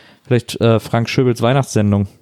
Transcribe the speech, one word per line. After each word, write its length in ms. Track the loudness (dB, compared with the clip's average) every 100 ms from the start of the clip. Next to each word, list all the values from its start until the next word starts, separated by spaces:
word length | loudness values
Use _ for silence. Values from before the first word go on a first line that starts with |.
| -20 _ -2
Vielleicht, 320 | -2 -2 -2
äh, 180 | 2 2
Frank 300 | 0 -4 -2
Schöbels 320 | 0 0 0
Weihnachtssendung. 640 | 0 0 0 0 0 0 -2 -8